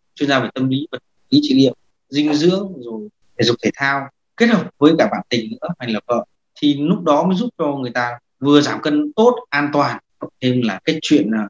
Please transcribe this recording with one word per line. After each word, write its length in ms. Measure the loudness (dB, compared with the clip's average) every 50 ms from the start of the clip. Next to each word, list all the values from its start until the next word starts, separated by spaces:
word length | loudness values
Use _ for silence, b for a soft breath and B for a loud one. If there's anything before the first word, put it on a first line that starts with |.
| _ _ _
chuyên 140 | -6 -2 0
gia 100 | 0 0
về 100 | 0 -2 -4
tâm 160 | -4 -2 -2
lý, 180 | -2 -2 -4 -6
vật 100 | -12 -16 _ _ _ _ _ 2
lý 100 | 2 2 2
trị 100 | 4 4
liệu, 180 | 4 4 4 2 _ _ _ _ _ _ -8
dinh 240 | -2 -2 0 0 2
dưỡng, 400 | 2 2 2 2 2 -2 -6 -12 -14 -14
rồi 240 | -12 -12 -12 -12 -14 _ _ _ _ _ -2
thể 80 | 0
dục 100 | 0 0 -2 -2
thể 80 | -6 -4
thao, 320 | -2 -2 -2 -2 -2 -6 -10 _ _ _ _ -4 0
kết 100 | 0 2
hợp 220 | 2 0 0 -4 _ 2
với 160 | 4 4 4 4
cả 100 | 2 0
bạn 100 | 0 -6 -6 -4
tình 220 | -4 -4 -4 -6
nữa 160 | -10 -10 -8 -10 -8 -8
hay 120 | -6 -6
là 80 | -6 -6 -4 -4
vợ, 180 | -4 -4 -4 _ _ _ _ _ _ -2
thì 160 | 0 0 0 0
lúc 260 | 0 0 0 0 0
đó 200 | 0 2 2 2
mới 120 | 2 0
giúp 140 | 0 -2 -6 -4 -4
cho 180 | -4 -4 -4
người 160 | -4 -6 -6
ta 200 | -4 -4 -4 -4 -6 -10 _ _ _ -4
vừa 220 | 2 6 6 6
giảm 200 | 6 4 -2 -4
cân 300 | -2 -2 0 0 -2 -2 2
tốt, 200 | 4 4 4 4 2 -4 -4
an 200 | -4 -2 -2 0 0
toàn, 240 | 0 0 0 -2 -8 _ _ _ -16
cộng 120 | -16 -16 _ -4
thêm 200 | -2 0 0 0
là 180 | 0 -2 -4 -4 -4
cái 140 | -4 -4 -2
chuyện, 300 | 0 2 2 2 2 2
à, 160 | -2 -4 -4